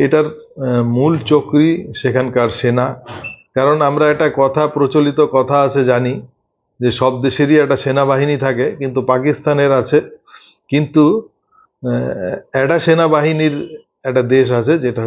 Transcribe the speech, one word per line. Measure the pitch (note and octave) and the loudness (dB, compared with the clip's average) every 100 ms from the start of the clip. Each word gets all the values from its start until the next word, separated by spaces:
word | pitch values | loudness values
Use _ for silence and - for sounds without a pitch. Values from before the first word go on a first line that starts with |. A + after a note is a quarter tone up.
| C#3 | 2
এটার, | D3+ D#3 | 2 0
আহ, | - - - C3 B2 A#2+ A#2+ | -6 -18 -10 -4 -2 0 0
মূল | D3 D#3+ A#2 | 0 0 0
চক্রী | D3 C3+ D3 D#3+ E3+ F#3 | 0 2 0 2 0 -6
সেখানকার | - C3 B2 B2+ B2+ A#2 A#2 | -6 -2 -2 -2 -2 -2 -2
সেনা। | A#2+ B2 C3 B2+ - - - - _ C3 | -2 0 -2 -6 -14 -16 -16 -18 _ -2
কারণ | C#3 D#3 | 0 2
আমরা | C#3+ D3 D3+ | 0 2 2
একটা | D3 D3+ C3+ | 2 0 0
কথা, | C3+ D3+ D3+ | 0 0 -2
প্রচলিত | C#3+ C#3 D#3 D3 C#3 D3 | 0 0 2 0 0 0
কথা | C3 B2+ C#3+ | 0 0 0
আছে | C#3 C#3 B2+ | 0 0 2
জানি | B2 B2 - - _ _ _ _ - | 0 -2 -6 -12 _ _ _ _ -4
যে | B2 | -2
সব | - C3 B2 | 0 0 0
দেশেরই | C3+ - C#3+ D3+ | -2 0 2 4
একটা | C#3 C3+ | 2 0
সেনাবাহিনী | C3+ C3+ C#3 C3+ C#3+ C#3+ | 0 0 0 0 0 -2
থাকে, | C3+ A#2+ C3 - | -2 -2 -4 -4
কিন্তু | C3+ B2+ | -6 -4
পাকিস্তানের | A#2+ B2+ C#3+ D3 D3+ D3 C#3+ | 0 0 0 -2 -2 0 2
আছে, | C3+ - D3 - - _ - - _ _ | 2 2 0 0 -8 _ -20 -20 _ _
কিন্তু, | C#3+ D3 D#3 D3+ A3 - _ _ _ _ _ | -2 2 4 4 2 -4 _ _ _ _ _
আহ, | B2 A#2+ B2+ G2+ F2+ G2 - | -6 -4 -4 -6 -6 -8 -6
একটা | C3+ C3+ E3 | -2 0 0
সেনাবাহিনীর | E3+ E3 E3 D3+ D#3 D#3 D#3 C#3+ - D#3 - _ | 2 2 2 2 2 0 -2 -2 -8 -14 -20 _
একটা | C3 B2+ B2 | -2 -2 2
দেশ | C3 B2 | 2 2
আছে | A#2+ A2+ E3 | 0 0 0
যেটা | B2 A#2 | -2 -4